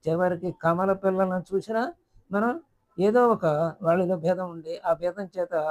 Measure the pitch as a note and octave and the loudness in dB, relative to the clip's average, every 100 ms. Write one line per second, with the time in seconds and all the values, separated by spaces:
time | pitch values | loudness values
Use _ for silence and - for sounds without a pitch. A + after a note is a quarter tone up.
0 | D#3 E3 F3+ F3 F3+ E3 E3 E3+ G3 F#3+ | -2 0 0 0 -4 -2 0 0 0 0
1 | G3 F#3+ F#3+ F#3 - F#3+ F#3+ A3 C4+ F4 | 0 0 0 -2 -2 -4 -2 -4 -4 -6
2 | _ - _ G3 A3+ D#4 - _ _ - | _ -20 _ -2 0 -2 -8 _ _ 0
3 | F#3+ A#3 A#3+ A3 E3 D3+ E3 D#3+ E3 F3 | 2 6 4 4 2 2 0 -2 2 2
4 | F3+ F#3 D#3+ F3+ F3+ E3 D#3+ E3+ F3 D#3+ | 2 0 0 -2 -4 -10 -12 -8 -2 0
5 | F3 F#3+ F#3+ F#3 F3 E3+ D#3 | -2 -6 -10 -6 -4 -2 -2